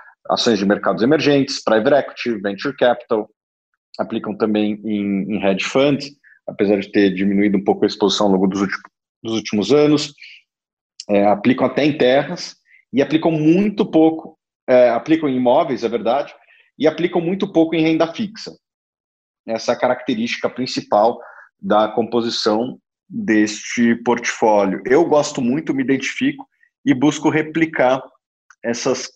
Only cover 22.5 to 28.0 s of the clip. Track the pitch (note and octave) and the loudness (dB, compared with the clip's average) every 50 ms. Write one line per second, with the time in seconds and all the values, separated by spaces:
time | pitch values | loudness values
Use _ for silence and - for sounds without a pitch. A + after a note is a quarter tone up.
22.5 | G#2+ A2 B2 C3+ - - _ _ _ _ _ - - A#2 G2+ G#2 G#2+ G#2+ G#2+ G#2 | 0 0 -2 -4 -8 -14 _ _ _ _ _ -14 -10 -6 -2 0 2 2 2 0
23.5 | - - - - - B2 A#2+ A#2 A2+ A#2+ - A#2+ A#2 A#2+ - - - - A#2+ A2 | -2 -8 -12 -6 -2 0 2 2 2 0 0 -2 -2 -2 -2 -8 -4 0 2 2
24.5 | G#2+ G#2 G2+ F#2+ F#2+ - - B2 B2+ A#2 F3 - D3+ D3 C#3+ - - C#3+ B2 A#2+ | 4 4 2 0 -2 -4 0 2 2 2 4 4 2 2 0 0 -4 -4 -2 -2
25.5 | C3 D#3+ D#3+ D#3+ C#3+ C3+ C3 B2 C3+ C3 - - - - B2+ C#3+ D3+ - - _ | -2 -2 -4 -4 -4 -2 -2 -2 -2 -2 -4 -6 -6 -4 -4 -4 -4 -6 -12 _
26.5 | _ _ _ _ _ _ - C3 C#3 B2 C3+ D3+ D3 - - D#3 C#3+ D#3 D3+ D#3 | _ _ _ _ _ _ -2 -2 0 2 2 0 2 0 0 0 0 0 -2 -2
27.5 | D#3 E3 D#3+ D#3 - - C3 B2+ C3 C3+ | -2 -2 -2 -2 0 0 2 2 2 0